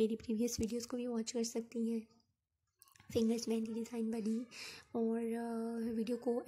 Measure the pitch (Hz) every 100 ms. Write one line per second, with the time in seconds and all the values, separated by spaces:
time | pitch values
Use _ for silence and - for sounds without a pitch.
0 | 220 220 - 220 240 - 220 240 233 247
1 | 247 233 226 240 233 233 226 233 226 226
2 | 220 _ _ _ _ _ _ _ - -
3 | - 240 226 233 226 226 220 226 220 240
4 | 226 226 208 226 254 - - - - 233
5 | 226 226 233 233 233 226 226 233 226 226
6 | 226 233 247 240